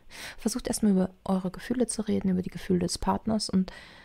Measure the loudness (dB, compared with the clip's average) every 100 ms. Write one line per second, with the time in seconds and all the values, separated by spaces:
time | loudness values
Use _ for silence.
0 | -20 -16 -14 -4 -2 -2 -4 2 4 4
1 | 2 -2 -2 -2 -2 -6 -4 0 0 -2
2 | 0 0 2 0 -2 -6 0 2 2 -2
3 | 0 0 0 -2 2 2 2 -4 -18 -20